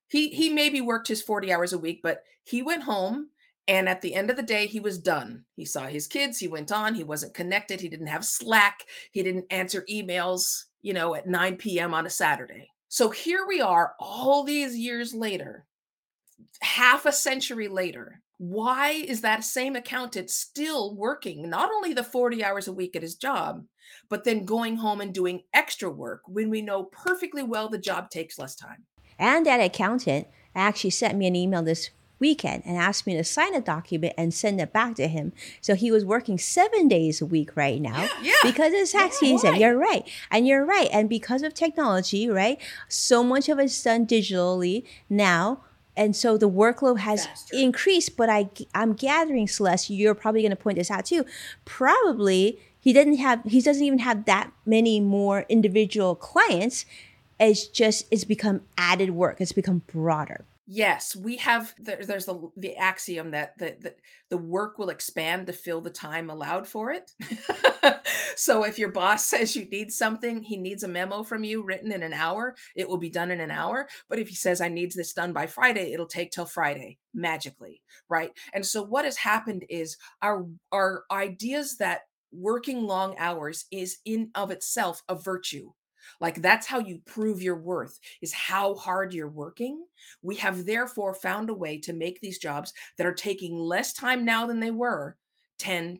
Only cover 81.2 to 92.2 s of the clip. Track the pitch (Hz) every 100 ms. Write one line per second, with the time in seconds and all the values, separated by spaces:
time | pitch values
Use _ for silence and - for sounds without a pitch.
81.2 | 196 185 226 285 277 - 190 175 - _
82.2 | _ 175 190 240 240 254 214 190 190 190
83.2 | 170 170 151 165 - 190 180 - 214 220
84.2 | 220 - 202 190 - - 190 160 - 170
85.2 | 190 185 - 143 - _ _ _ - -
86.2 | 165 165 180 220 - 262 208 170 _ -
87.2 | 214 196 185 170 165 175 127 - - -
88.2 | 165 - - 190 202 202 175 185 190 175
89.2 | 151 151 147 - 240 302 359 _ - -
90.2 | 175 202 202 180 180 226 247 233 196 190
91.2 | 185 196 220 208 160 151 156 170 170 180